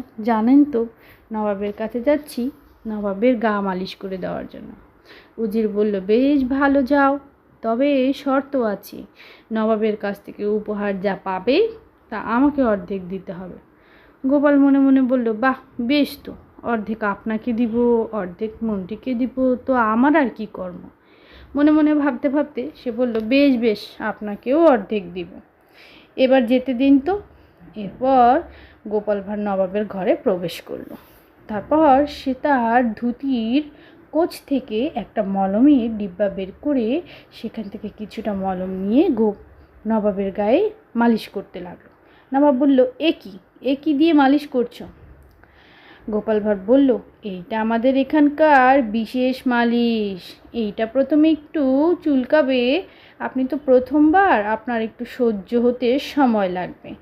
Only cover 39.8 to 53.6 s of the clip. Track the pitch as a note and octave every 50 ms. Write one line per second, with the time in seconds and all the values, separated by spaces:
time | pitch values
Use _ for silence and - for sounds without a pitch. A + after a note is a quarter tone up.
39.8 | - G#3+ A3+ A3 G3+ G#3 F#3 G3 G3 G3 F#3 G#3 G3+ G#3+ C4 F4+ A4 G#4+ - -
40.8 | _ _ - A#3 A#3 A#3 A3+ G#3 - - - G3+ F#3 - - F#3 F3+ F3 E3+ -
41.8 | - - _ _ _ _ _ _ _ - C4 C#4 D4 D4 C#4 B3 D4 C#4 C#4 B3+
42.8 | B3+ B3+ - - D4 E4+ E4 - - G3 G3 F#3+ _ _ _ - - B3+ C#4 C#4
43.8 | - D#4+ C#4+ C4+ D#4+ E4+ D#4+ D4 C4+ C4 C#4+ C#4+ D4 - - B3 A#3 - - -
44.8 | G#3 F#3 - - - - - - - _ _ _ _ _ _ _ _ _ - -
45.8 | - - - - - A#3 G#3+ G#3 G#3 A3 G#3+ G#3 G#3 G#3+ G#3 F#3+ F#3+ A3 B3+ C#4
46.8 | C#4+ C4 A3 G3+ - - _ _ - G#3 F#3 F3+ F3 - A3+ A3 A3 A3+ A3+ A3+
47.8 | A3+ C4+ B3+ C4+ C4+ C4+ D#4 D#4 D4 C#4+ D4 D#4 D#4 D#4 C#4+ C4 B3+ B3+ C4+ C#4+
48.8 | A#3 G#3 G#3 A#3 G#3+ - - B3+ B3+ C4 B3+ - - B3+ A#3+ A#3+ A#3 A#3 A#3 A#3+
49.8 | A#3 A#3 A3+ A3 G#3 G3+ F#3+ F3 - - - - - - - A#3 A3 G#3 G3 A3+
50.8 | A3+ A3 - C4+ C4+ C4+ D#4 D4+ D4+ D#4+ D#4 D4+ - - - D#4+ C4+ C4 C4 C#4
51.8 | D#4 F4 F4 E4+ - D#4 C#4 C4 A#3+ - D4+ D#4 C4+ C4 C4 B3 A#3+ B3 C#4+ F#4
52.8 | F#4+ - - - - - _ - A#3+ A#3+ - C4 C4 C4 D#4 C4+